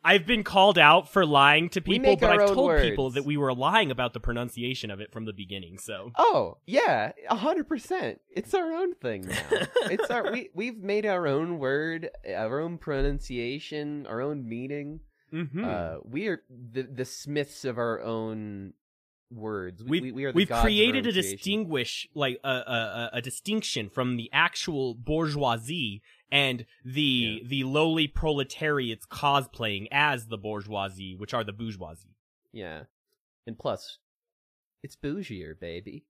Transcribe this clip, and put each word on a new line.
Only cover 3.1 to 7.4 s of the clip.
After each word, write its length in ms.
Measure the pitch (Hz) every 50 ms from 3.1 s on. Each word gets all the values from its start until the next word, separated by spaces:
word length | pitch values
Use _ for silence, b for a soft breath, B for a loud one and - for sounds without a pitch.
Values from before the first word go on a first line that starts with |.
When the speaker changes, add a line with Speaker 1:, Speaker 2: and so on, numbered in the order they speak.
| 123
Speaker 1:
that 100 | 143 135
we 120 | 143 147
were 160 | 147 143 131 127
lying 380 | 123 131 156 190 226 208 143
about 220 | 127 123 123 120 -
the 60 | 117
pronunciation 720 | - 131 117 120 123 123 - 120 120 123 131 - - 104
of 100 | 98 95
it 120 | 107 -
from 140 | - 117 113
the 80 | 110 104
beginning, 440 | 101 101 90 98 98 92 85 92
so. 340 | 101 - - 107 92 98 120 117
Speaker 2:
Oh, 400 | - 330 453 381 302 107 85 - _ _
yeah, 460 | - 202 - 466 - 147 113 104 - - - - -
a 60 | 233
hundred 320 | 208